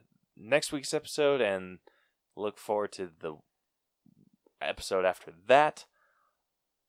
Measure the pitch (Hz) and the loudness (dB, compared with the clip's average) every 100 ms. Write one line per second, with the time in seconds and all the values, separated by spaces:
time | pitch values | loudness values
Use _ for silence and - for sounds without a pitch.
0 | _ _ _ - 107 143 - 147 131 151 | _ _ _ -20 0 0 0 -6 -6 -6
1 | - - 147 139 107 95 92 90 - _ | -4 2 2 4 2 0 -6 -14 -20 _
2 | _ _ _ - 104 - - 104 101 - | _ _ _ -8 -6 -6 -2 -2 -2 -6
3 | 90 80 85 76 _ _ _ _ _ _ | -12 -10 -12 -12 _ _ _ _ _ _
4 | _ _ _ _ _ _ 73 95 - 95 | _ _ _ _ _ _ -8 -8 -2 0
5 | 92 87 - 82 101 135 151 - - _ | 0 0 -8 -8 4 6 4 -2 -16 _
6 | _ _ _ _ _ _ _ _ | _ _ _ _ _ _ _ _